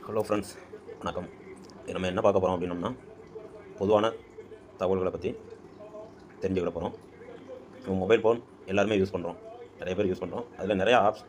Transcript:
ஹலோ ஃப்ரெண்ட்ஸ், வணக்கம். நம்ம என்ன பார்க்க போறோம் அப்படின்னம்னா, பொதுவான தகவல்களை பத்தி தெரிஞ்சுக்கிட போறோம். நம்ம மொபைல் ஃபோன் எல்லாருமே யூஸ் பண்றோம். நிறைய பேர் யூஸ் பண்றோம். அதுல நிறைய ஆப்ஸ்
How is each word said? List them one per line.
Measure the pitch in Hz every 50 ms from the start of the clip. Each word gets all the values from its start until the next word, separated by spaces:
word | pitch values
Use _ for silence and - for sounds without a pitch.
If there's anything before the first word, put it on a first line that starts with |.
| - - 104
ஹலோ | 110 104
ஃப்ரெண்ட்ஸ், | - 104 104 98 - - - - - - - - - - -
வணக்கம். | - 87 85 92 87 - - - - - - - - - - - - - -
நம்ம | 87 92
என்ன | 92 92 98
பார்க்க | - 104 98 95
போறோம் | 92 92 92
அப்படின்னம்னா, | 87 85 90 87 87 85 110 127 - - - - - - - - - - - - - - - -
பொதுவான | - 98 98 107 104 104 113 113 - - - - - - - - - - - -
தகவல்களை | - 95 92 95 95 92 90
பத்தி | 82 92 80 101 127 - - - - - - - - - - - - - - - - - - - - -
தெரிஞ்சுக்கிட | - 92 95 92 87 87 85
போறோம். | 85 85 - - - - - - - - - - - - - - - - - - - -
நம்ம | 98 95 95
மொபைல் | 92 92 113 120 -
ஃபோன் | 110 117 120 - - - - -
எல்லாருமே | - 95 101 101 104 110 101
யூஸ் | 95 95 -
பண்றோம். | 90 87 87 87 - - - - - - - - -
நிறைய | - 90 92
பேர் | 90 - 92
யூஸ் | 92 87 92
பண்றோம். | 87 85 117 120 - -
அதுல | - 92 95 104 95
நிறைய | 92 110 123 120 98
ஆப்ஸ் | 104 107 - -